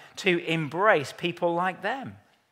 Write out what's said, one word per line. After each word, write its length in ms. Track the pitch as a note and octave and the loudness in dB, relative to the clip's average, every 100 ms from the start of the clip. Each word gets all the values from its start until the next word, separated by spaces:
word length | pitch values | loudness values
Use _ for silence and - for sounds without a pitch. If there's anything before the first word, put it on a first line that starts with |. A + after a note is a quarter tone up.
| - - | -20 -4
to 280 | F#3+ F3 F3 | 0 0 0
embrace 680 | E3 D3 D#3+ G#3+ F3+ C3 - | -2 -2 2 4 4 2 -6
people 380 | F3 - F3 | -6 0 0
like 300 | E3+ F#3 F3+ | 0 -2 -2
them? 340 | G3+ A#3 D#3 G2 _ _ _ | -6 -6 -8 -14 _ _ _